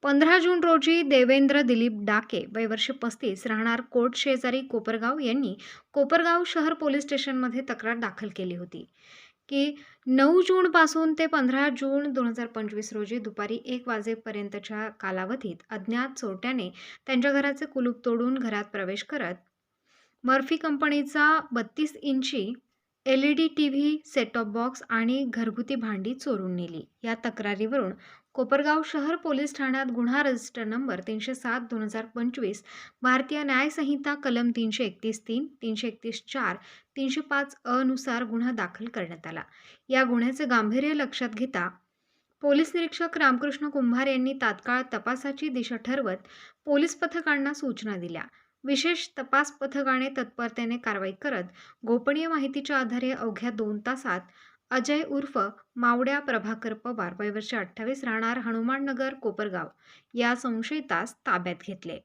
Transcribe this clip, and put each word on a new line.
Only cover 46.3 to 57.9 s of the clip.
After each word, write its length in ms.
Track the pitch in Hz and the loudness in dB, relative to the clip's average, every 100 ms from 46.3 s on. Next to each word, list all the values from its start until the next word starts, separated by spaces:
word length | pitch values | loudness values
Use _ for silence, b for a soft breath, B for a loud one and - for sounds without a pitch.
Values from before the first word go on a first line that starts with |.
| B B B - | B B B 2
पोलीस 300 | 285 330 - | 4 2 0
पथकांना 580 | 339 339 320 285 277 | -4 -2 0 0 0
सूचना 420 | 285 277 226 214 196 | -2 -4 -4 -6 -6
दिल्या. 260 | 175 165 - b b b | -6 -10 -12 b b b
विशेष 440 | 262 277 330 339 - - | -2 0 2 -2 -6 -10
तपास 340 | 269 277 285 | 0 2 0
पथकाने 580 | - 269 277 269 262 269 | -4 -4 -2 0 0 0
तत्परतेने 680 | 269 247 - 233 226 233 240 | -4 -6 -6 -6 -4 -4 -2
कारवाई 340 | 240 202 190 190 | -2 -2 -4 -4
करत 220 | 294 226 180 B B B 226 | -4 -4 -6 B B B 0
गोपनीय 400 | 240 240 294 330 | 2 2 0 0
माहितीच्या 500 | 320 269 285 277 285 | 0 0 -4 -2 0
आधारे 340 | 247 240 254 | 0 -2 -2
अवघ्या 380 | 262 233 190 226 | -2 -4 -4 -6
दोन 300 | 208 214 208 226 | -2 -4 -4 -4
तासात 360 | 262 269 185 180 b b b _ | -4 -4 -4 -6 b b b _
अजय 320 | 254 254 294 | -2 0 0
उर्फ 340 | - 277 277 240 196 - _ - | 0 -4 -2 -2 -2 -6 _ 0
मावड्या 440 | 240 240 262 285 | 2 4 2 0
प्रभाकर 540 | 285 226 202 220 226 | 0 -2 -2 -6 -6
पवार, 400 | 214 240 226 175 180 | -6 -8 -6 -6 -4
वय 100 | 208 | -4
वर्ष 240 | 208 214 240 | -4 -6 -6
अठ्ठावीस, 480 | 185 - 226 | -6 -8 -6